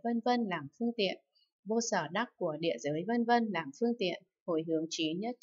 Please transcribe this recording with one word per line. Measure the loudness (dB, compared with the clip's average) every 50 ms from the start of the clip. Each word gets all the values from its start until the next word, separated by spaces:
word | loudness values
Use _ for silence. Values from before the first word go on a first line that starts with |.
| -2
vân | 0 0 2 2
vân | 2 2 2 2
làm | 0 -2 -4 -4 -8 -6 _
phương | -4 -2 0
tiện, | 2 0 0 0 -4 _ _ _ _ _ _ _ _ _
vô | -2 0 0 2 2
sở | 0 0 0 0 -2
đắc | -2 -2 -2 -4
của | _ -2 -2 -2 0
địa | 0 0 0 0
giới | -2 -2 -2 -2 0
vân | 0 0 0 4
vân | 4 4 4 4 2 -2
làm | -2 -4 -4 -4 -2
phương | 0 0 0 0
tiện, | 0 0 -2 -2 -8 _ _ _ _
hồi | -2 -2 0 0 0
hướng | 0 0 0 -2
trí | -2 -2 -2 -2 -2
nhất | -2 -4 -6 -6 -4